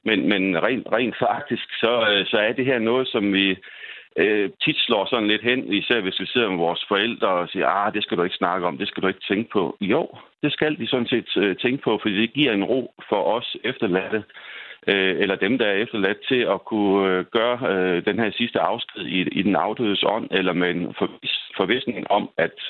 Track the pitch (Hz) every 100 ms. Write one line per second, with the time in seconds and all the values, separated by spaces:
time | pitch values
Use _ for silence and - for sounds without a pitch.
0 | 110 107 73 101 95 85 98 127 - 110
1 | 123 95 120 104 - 117 - - 113 120
2 | 107 101 - 113 107 120 131 127 110 123
3 | 131 120 101 98 98 92 - - - -
4 | - - 98 107 98 - 165 147 - 110
5 | 95 120 104 104 113 127 - 101 - 120
6 | 95 - 92 123 113 90 85 87 - 101
7 | 110 113 104 90 87 95 69 92 104 104
8 | - 87 90 - 90 92 87 69 101 -
9 | 92 - - 101 113 107 80 - 95 131
10 | - - - _ 147 - 156 151 113 131
11 | 117 120 95 - 98 90 123 131 - 110
12 | 110 98 113 135 143 104 95 131 - -
13 | - 104 92 113 - - 113 127 110 90
14 | 98 107 104 - - - - - - 98
15 | 95 82 98 95 98 127 107 98 113 113
16 | 95 104 - 127 104 95 - 110 101 98
17 | 95 92 90 117 117 120 127 95 92 87
18 | 95 98 110 - 117 98 87 113 - 107
19 | 85 90 87 - 98 87 92 110 113 98
20 | - 107 - 92 92 90 90 87 85 -
21 | 92 - - - - - 92 127 - 101
22 | - 101 98 - 82 -